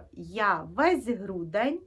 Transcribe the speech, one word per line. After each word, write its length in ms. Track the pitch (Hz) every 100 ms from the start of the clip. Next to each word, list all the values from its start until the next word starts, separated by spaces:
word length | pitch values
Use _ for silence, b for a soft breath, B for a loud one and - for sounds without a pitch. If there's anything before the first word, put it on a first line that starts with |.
| -
я 500 | - 170 196 208 170 160
весь 340 | 180 311 339 226
грудень 720 | 214 196 185 170 190 247 339